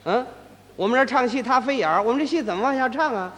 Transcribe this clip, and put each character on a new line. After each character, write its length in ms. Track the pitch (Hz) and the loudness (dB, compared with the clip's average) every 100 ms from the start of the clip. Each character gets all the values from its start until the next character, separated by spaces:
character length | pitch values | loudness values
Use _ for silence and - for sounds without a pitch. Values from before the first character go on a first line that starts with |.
嗯， 200 | 165 220 - - - - - - | -2 -2 -2 -10 -20 -20 -16 -4
我 100 | 190 | 0
们 100 | 254 | 2
这 60 | |
唱 240 | 262 269 247 | 2 2 0
戏 140 | 254 | -2
他 180 | 233 262 | 0 0
飞 160 | 247 269 | 0 0
眼 120 | 156 | 2
儿， 140 | 170 | 2
我 100 | 214 | 2
们 80 | 269 | 0
这 60 | 302 | 0
戏 160 | 320 | -2
怎 120 | 233 | -2
么 80 | 214 | -2
往 140 | 254 269 | 0 0
下 120 | 254 | 0
唱 260 | 254 302 | 0 -2
啊？” 180 | 214 185 | -2 -6